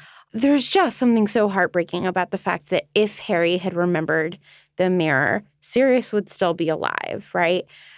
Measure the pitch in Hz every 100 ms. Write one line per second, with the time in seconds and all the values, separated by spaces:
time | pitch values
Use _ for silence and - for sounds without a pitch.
0 | - - _ 220 277 285 247 392 320 -
1 | 247 233 208 233 208 196 175 180 170 175
2 | 185 180 175 190 190 180 - 185 - 208
3 | 208 - - 175 170 180 185 175 175 165
4 | 160 160 160 180 _ - _ - 185 180
5 | 156 135 139 180 - _ - 247 269 247
6 | 233 208 202 - 180 170 160 156 - -
7 | - - - 180 170 180 - - -